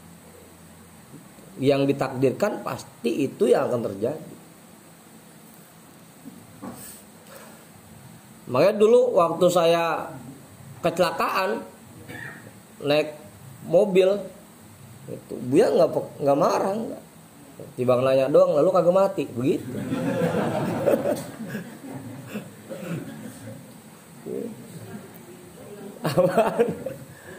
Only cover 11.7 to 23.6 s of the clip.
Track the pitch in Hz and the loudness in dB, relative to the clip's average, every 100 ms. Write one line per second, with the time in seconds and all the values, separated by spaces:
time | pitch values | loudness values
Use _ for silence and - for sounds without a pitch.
11.7 | - - - - - - - - - - | -18 -20 -20 -18 -16 -14 -16 -20 -20 -20
12.7 | - 143 151 151 - - - - - - | -6 0 2 0 -8 -18 -20 -20 -16 0
13.7 | 170 202 185 185 202 - - - - - | 2 4 4 4 2 -4 -16 -20 -20 -20
14.7 | - - - - 120 - - 123 147 262 | -20 -20 -20 -14 -14 -12 -10 2 4 4
15.7 | - 151 143 - - 139 143 202 - 202 | 4 2 0 -6 -2 0 2 2 2 -2
16.7 | 214 269 - - - - - - - - | -4 -6 -10 -16 -20 -20 -20 -20 -20 -14
17.7 | - 123 123 131 135 135 165 180 151 175 | -2 2 2 4 4 4 6 6 4 4
18.7 | 185 165 190 196 - 139 113 135 - - | 4 4 4 2 0 -4 -2 0 -2 -4
19.7 | - - - - - - - - - - | -8 -4 -2 -2 0 0 0 -2 -2 -2
20.7 | - - - - - - - 196 196 - | 0 2 2 0 -4 -8 -12 -10 -10 -12
21.7 | - 269 - 113 117 - 208 - - - | -16 -16 -14 -14 -16 -12 -12 -14 -18 -14
22.7 | - 175 165 - - 107 - - - | -12 -8 -8 -10 -14 -16 -16 -16 -16